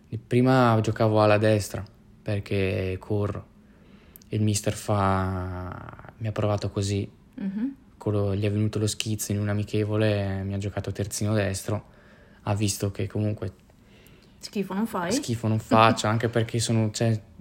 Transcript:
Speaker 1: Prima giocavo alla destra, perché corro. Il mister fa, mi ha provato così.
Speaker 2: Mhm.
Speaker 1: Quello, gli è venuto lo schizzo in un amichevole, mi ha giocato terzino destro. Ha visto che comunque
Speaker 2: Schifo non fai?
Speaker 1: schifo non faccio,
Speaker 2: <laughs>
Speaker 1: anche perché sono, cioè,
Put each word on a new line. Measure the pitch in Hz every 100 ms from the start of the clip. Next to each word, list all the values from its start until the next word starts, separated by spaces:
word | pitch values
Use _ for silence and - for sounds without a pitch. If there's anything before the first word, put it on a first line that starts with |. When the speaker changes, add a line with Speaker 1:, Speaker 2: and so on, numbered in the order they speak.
| - 113 -
Speaker 1:
Prima | 123 127 131 123 110
giocavo | 110 - 113 107
alla | 107 104
destra, | 110 107 101 - 98 - - -
perché | - 101 - 101 95 98 95 92
corro. | - 104 101 98 - - - - - - - - -
Il | 110
mister | 107 104 -
fa, | - - 104 98 95 95 95 92 90 90 - - - - -
mi | 110
ha |
provato | 107 104 104 101
così. | 107 98 101 - - - -
Speaker 2:
Mhm. | 196 196 262 277 - -
Speaker 1:
Quello, | - 104 101 98
gli |
è | 104
venuto | 104 107 104
lo | 107
schizzo | - 113 104 -
in | 101
un | 104
amichevole, | 104 104 107 107 107 110 104 98 95
mi | 98
ha | 98
giocato | 98 101 101
terzino | 95 101 - 104
destro. | 110 95 95 - 104 - - - - - - -
Ha | 104
visto | 104 - 101
che | 98 98
comunque | 107 107 104 - - - - - - - - - -
Speaker 2:
Schifo | - 208 190
non | 190 226
fai? | 196 175
Speaker 1:
schifo | 262 - 113 110
non | 110
faccio, | - 113 113 - 107
Speaker 2:
<laughs> |
Speaker 1:
anche | 113 117
perché | 117 110 117
sono, | - 113 110
cioè, | - 113 107 - -